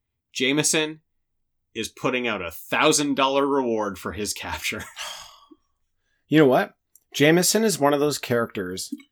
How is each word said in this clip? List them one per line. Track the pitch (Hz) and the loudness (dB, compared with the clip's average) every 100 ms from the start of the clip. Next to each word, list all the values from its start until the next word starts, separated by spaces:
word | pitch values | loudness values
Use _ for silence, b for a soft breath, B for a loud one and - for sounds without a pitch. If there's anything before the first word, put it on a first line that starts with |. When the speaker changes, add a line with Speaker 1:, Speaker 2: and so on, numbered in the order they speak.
| _ _ _ | _ _ _
Speaker 1:
Jameson | - 127 147 143 160 156 156 _ _ _ _ _ _ _ | -2 0 2 2 0 -2 -8 _ _ _ _ _ _ _
is | 113 107 | -10 -10
putting | - 139 127 120 | -6 -4 -2 -2
out | 101 | -4
a | 85 | -6
thousand | - - 120 147 147 147 139 | -12 -4 2 2 2 0 0
dollar | 135 139 143 | 0 0 0
reward | 139 123 110 101 92 | 0 0 -2 -4 -6
for | 104 | -8
his | 90 101 | -6 -8
capture. | - 101 - - 104 - | -8 -8 -8 -6 -8 -10
<laughs> | - B B B B B B _ _ _ _ _ _ - | -14 B B B B B B _ _ _ _ _ _ 2
Speaker 2:
You | 151 | 6
know | 135 | 6
what? | 147 208 _ _ _ _ | 4 0 _ _ _ _
Jameson | - 147 175 180 214 | 2 4 4 4 2
is | 220 147 | 0 2
one | 143 | 2
of | 147 | 2
those | 147 135 | 0 -2
characters | - 120 113 107 90 95 - - - | -2 -2 -2 -6 -8 -8 -10 -12 -16